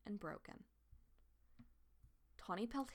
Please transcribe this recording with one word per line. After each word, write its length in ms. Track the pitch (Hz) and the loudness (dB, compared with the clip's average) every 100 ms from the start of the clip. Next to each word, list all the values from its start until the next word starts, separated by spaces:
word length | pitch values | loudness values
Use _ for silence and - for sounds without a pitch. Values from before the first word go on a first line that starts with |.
| - | 0
and 120 | 202 | 2
broken. 460 | 160 - - - - - - - - - - - - - 240 - - - - - - - | 2 0 -4 -10 -12 -18 -18 -16 -16 -20 -20 -20 -18 -16 -16 -16 -20 -20 -20 -20 -18 -8
Tawny 280 | - 180 233 | 0 4 4
Pelt 240 | 277 262 | 4 2